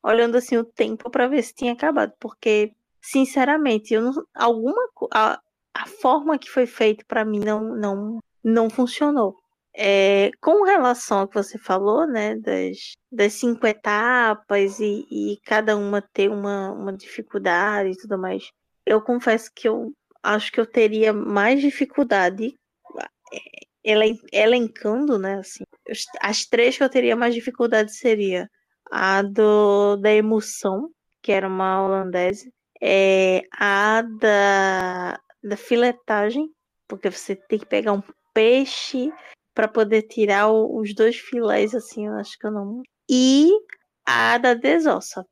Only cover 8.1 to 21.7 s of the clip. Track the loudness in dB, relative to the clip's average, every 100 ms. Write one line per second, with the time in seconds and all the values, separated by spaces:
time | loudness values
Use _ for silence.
8.1 | -12 _ _ 0 2 2 0 -2 0 0
9.1 | 2 -2 -4 _ _ _ -2 2 4 4
10.1 | 4 2 0 2 4 4 4 2 0 -2
11.1 | -2 0 -4 -6 -10 -2 0 2 2 0
12.1 | -2 -4 -4 -4 -4 -4 -8 -16 -20 _
13.1 | 0 0 0 -2 0 0 0 -2 0 2
14.1 | 2 2 0 _ 0 0 -2 -4 -4 -6
15.1 | -6 -6 -8 -2 0 2 -2 -2 -4 -4
16.1 | -2 0 -2 -6 -6 -8 -8 -10 -12 -14
17.1 | -16 -10 -2 0 2 0 0 -2 -6 -8
18.1 | -6 -4 -8 -10 _ _ _ 0 0 2
19.1 | -2 0 0 -4 -4 -4 -2 -6 -12 _
20.1 | _ -2 -2 -2 -4 0 2 2 4 2
21.1 | 2 -2 0 2 2 0